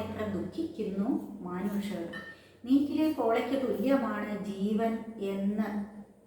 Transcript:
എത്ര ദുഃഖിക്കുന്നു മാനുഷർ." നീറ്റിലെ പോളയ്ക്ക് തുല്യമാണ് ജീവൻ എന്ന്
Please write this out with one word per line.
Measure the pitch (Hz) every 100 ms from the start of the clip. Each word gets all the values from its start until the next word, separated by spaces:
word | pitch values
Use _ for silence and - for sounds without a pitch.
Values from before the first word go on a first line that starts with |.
എത്ര | 208 - 208 185
ദുഃഖിക്കുന്നു | - - 330 - 185 196 233 - - -
മാനുഷർ." | 180 180 202 202 - 175 170 - - - - -
നീറ്റിലെ | 240 285 294 302 311
പോളയ്ക്ക് | - 226 233 254 269
തുല്യമാണ് | 240 202 254 262 220 208 208 196
ജീവൻ | 196 190 208 220 226 226 220 190 196
എന്ന് | 196 202 214 208 208 - - - -